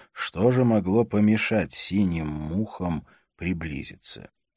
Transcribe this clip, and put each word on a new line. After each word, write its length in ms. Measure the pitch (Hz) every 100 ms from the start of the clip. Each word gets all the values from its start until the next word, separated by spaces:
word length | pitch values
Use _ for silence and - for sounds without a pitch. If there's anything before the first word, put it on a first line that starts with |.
| -
что 380 | - - - 113
же 140 | 127
могло 400 | 123 110 90 107
помешать 680 | 113 104 107 107 - 110 82
синим 560 | - - 95 95 82 78
мухам 760 | 76 76 90 107 - 87 80 - _ _ -
приблизиться. 920 | 87 87 80 71 - - - - - _ _